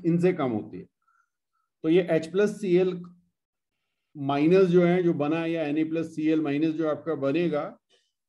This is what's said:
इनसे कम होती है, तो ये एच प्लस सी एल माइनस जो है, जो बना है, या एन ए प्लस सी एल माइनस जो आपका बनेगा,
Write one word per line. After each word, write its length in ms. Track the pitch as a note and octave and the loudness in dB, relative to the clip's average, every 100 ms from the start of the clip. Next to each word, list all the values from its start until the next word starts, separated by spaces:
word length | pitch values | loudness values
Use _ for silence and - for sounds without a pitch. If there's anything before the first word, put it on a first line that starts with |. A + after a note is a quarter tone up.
| E3 | -2
इनसे 280 | E3+ F3+ | 2 0
कम 180 | F3+ C3 | 0 -2
होती 260 | G#2+ - F2+ | -4 -8 -14
है, 80 | - _ _ _ _ _ _ _ _ _ | -18 _ _ _ _ _ _ _ _ _
तो 60 | D#3+ | 0
ये 180 | F3+ F3 | 2 2
एच 200 | D#3+ D#3+ | -2 0
प्लस 300 | F#3+ G#3 - | 0 0 -2
सी 140 | G3 F3 | 0 2
एल 280 | F#3 F3+ - - _ _ _ _ _ _ _ _ _ D3 | 2 -2 -12 -20 _ _ _ _ _ _ _ _ _ -8
माइनस 500 | C#3 C#3+ D#3 F#3 F#3 | -4 0 4 6 6
जो 180 | F3 F3 | 4 4
है, 180 | F3+ | 2
जो 100 | E3+ | 2
बना 260 | D#3 C#3+ E3 | 0 -2 -2
है, 120 | E3 | -2
या 120 | E3 | -4
एन 140 | D3 D3+ | -2 -2
ए 60 | |
प्लस 320 | D#3 D#3+ D#3+ - | -2 -4 -6 -4
सी 120 | D#3 | 0
एल 140 | D#3+ | 0
माइनस 340 | C#3+ C#3+ D#3+ D#3 | 0 0 -2 0
जो 140 | D#3 | -2
आपका 260 | D3 E3 D3 | -4 -4 -4
बनेगा, 640 | C3+ D#3 E3+ C#3+ F3 - _ _ _ _ | -2 0 -2 -2 -6 -12 _ _ _ _